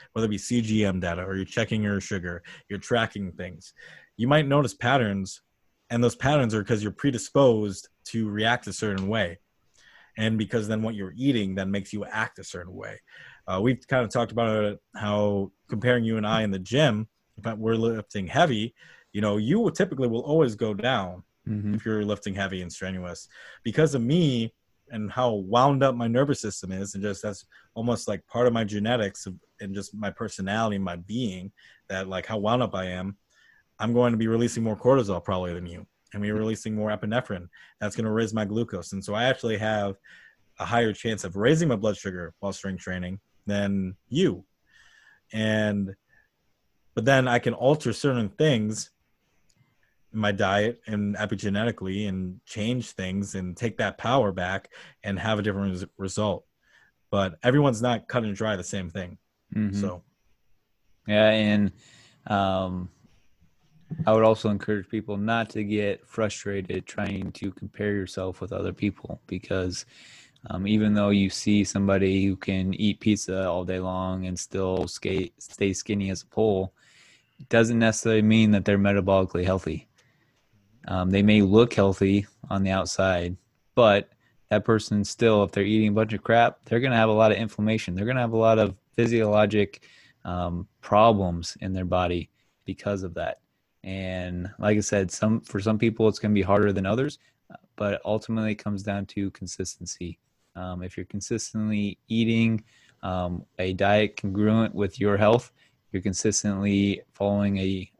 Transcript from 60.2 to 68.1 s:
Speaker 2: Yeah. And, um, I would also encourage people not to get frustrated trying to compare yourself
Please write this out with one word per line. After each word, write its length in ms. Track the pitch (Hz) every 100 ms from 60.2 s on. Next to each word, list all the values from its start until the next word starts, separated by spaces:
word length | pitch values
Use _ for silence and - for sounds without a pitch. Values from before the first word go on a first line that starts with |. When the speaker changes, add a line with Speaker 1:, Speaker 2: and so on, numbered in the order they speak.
| _ _ _ _ _ _ _ _ -
Speaker 2:
Yeah. 260 | 104 110
And, 420 | 110 107 104 101 - _ - - _ -
um, 640 | 101 98 95 92 90 90 _ _ _ _ _ _ _ _ _ - - -
I 60 |
would 100 | 110
also 260 | 110 110 110
encourage 380 | 101 - 107 92
people 300 | 110 - 101
not 320 | 107 117 110
to 140 | 113
get 440 | 104 104 104 98 _
frustrated 800 | - 107 - 101 98 92 95 -
trying 480 | - 98 95 101
to 180 | - 101
compare 400 | - 95 - 104
yourself 500 | 101 92